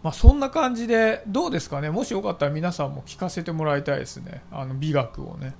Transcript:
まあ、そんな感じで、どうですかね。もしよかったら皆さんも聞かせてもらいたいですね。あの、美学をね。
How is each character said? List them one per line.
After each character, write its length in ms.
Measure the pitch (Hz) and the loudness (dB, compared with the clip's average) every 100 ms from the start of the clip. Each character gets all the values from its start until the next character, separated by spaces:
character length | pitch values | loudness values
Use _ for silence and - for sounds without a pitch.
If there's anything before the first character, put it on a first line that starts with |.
ま 100 | 160 | -6
あ、 20 | |
そ 200 | - - | 10 10
ん 60 | 285 | 10
な 100 | 269 | 2
感 280 | 311 262 233 | 0 0 0
じ 100 | 233 | 0
で、 360 | 226 220 220 214 | 2 2 0 -4
ど 220 | 202 339 | -2 -2
う 20 | |
で 80 | 175 | -4
す 100 | - | -4
か 120 | 139 | -6
ね。 100 | 151 | -4
も 140 | 170 | -4
し 80 | 269 | -2
よ 100 | 196 | -4
か 80 | 208 | -4
っ 80 | - | -2
た 80 | 143 | -2
ら 60 | |
皆 200 | 151 175 | -2 -4
さ 140 | 175 143 | -4 -6
ん 80 | |
も 80 | 139 | -6
聞 140 | - - | -14 -8
か 100 | 180 | -6
せ 140 | 175 | -6
て 80 | 170 | -6
も 120 | 160 | -2
ら 120 | 156 143 | 0 0
い 80 | |
た 120 | 143 143 | 0 -4
い 20 | |
で 80 | - | -4
す 120 | - | -12
ね。 240 | - 135 - | -14 -16 -14
あ 140 | - | -10
の、 100 | 131 131 | -8 -4
美 160 | 151 | 0
学 360 | 139 127 - 135 | 0 0 -8 -12
を 80 | - | -12
ね。 180 | 135 131 | -12 -14